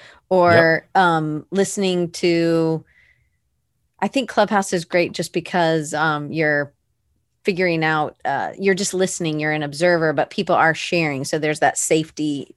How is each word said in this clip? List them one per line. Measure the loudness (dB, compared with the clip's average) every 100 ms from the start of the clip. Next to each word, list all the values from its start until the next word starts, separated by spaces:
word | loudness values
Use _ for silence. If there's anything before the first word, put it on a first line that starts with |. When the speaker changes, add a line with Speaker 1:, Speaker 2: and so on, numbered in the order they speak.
| -20 -20 _
Speaker 1:
or, | 4 6 6 6 2 0 2
Speaker 2:
Yep. |
Speaker 1:
um, | 4 2 0 -6 -4
listening | -2 -2 -2 -2 -2 -2
to, | -2 0 2 2 2 0 -2 -6 _ _ _ _ _ _ _ _ _ _ _
I | -4
think | -4 -2
Clubhouse | 0 2 2 0
is | -4 -2
great | 0 0
just | -4 -6
because, | -6 -4 0 0 0 -2
um, | -2 -2 -2 -4
you're | -2 0 0 -2 _ _ _ _ _ _ _
figuring | -4 -2 0 0
out, | 0 0 -2 -4 -4
uh, | -4 -4 -2
you're | 0 0
just | -2
listening, | -2 -2 -2 -4 -2
you're | -2
an | -2
observer, | -4 0 2 2 2
but | 0 -2
people | -4 0 2
are | 2 0
sharing. | -2 -2 -2 -4
So | -4 -2
there's | -2 0
that | 0 0
safety | 0 0 0 -4 -4 -4 -8